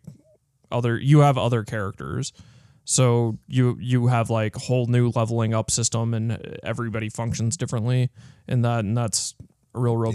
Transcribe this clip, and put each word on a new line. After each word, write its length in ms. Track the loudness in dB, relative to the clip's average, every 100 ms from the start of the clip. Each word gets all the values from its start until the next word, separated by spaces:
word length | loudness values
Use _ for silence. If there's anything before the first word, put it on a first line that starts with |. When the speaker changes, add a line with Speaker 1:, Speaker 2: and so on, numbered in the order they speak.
| -14 -20 _ _ _ _ _
Speaker 1:
other, 260 | -2 0 0
you 220 | 6 6
have 180 | 6 4
other 240 | 2 0
characters. 720 | -2 -6 -6 -8 -8 -6 -6 -12 -20 -20 -20 _
So 540 | -4 2 4 4 0 -4 -4
you, 300 | 0 2 0
you 280 | 0 2 4
have, 220 | 2 2
like, 260 | 0 -2 -4
a 20 |
whole 280 | -2 -2 2
new 240 | 2 2
leveling 400 | 2 0 0 0
up 160 | 0 -2
system, 440 | -2 -2 -2 -2
and 440 | -2 -2 -4 -8 -10
everybody 440 | -8 -6 -4 -4 -6
functions 460 | -6 -6 -2 -2 -2
differently 540 | -4 -2 0 0 0 -4 -18 -20 -4
in 140 | 0
that, 180 | 2 0
and 160 | 0 0
that's 380 | 0 -2 -6 -10 -20 _ _
real 180 | -4 0
Speaker 2:
Yeah. 80 | 0 0